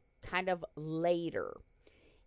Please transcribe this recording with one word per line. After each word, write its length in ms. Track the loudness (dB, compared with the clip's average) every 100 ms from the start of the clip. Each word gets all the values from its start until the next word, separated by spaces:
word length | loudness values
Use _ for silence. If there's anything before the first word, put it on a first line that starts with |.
| _ _
kind 260 | -2 0 2
of 140 | 0 -4 -8
later. 800 | -4 0 4 4 2 -2 -4 -8 -18 _ -20 -20 -20 _